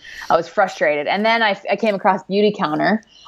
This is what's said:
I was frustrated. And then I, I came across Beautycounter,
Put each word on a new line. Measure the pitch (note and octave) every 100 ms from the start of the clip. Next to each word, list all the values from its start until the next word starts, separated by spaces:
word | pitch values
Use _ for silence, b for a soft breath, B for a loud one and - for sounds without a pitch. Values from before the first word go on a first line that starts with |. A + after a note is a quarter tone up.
| B B -
I | E3
was | E3
frustrated. | - F#3 - E3 D3 C3+
And | F#3 A3
then | A#3
I, | A3 G3 -
I | G3+
came | A3+ G3
across | G3+ G3
Beautycounter, | - G3 G#3 G#3 D#3 D3+ D#3 A3 B B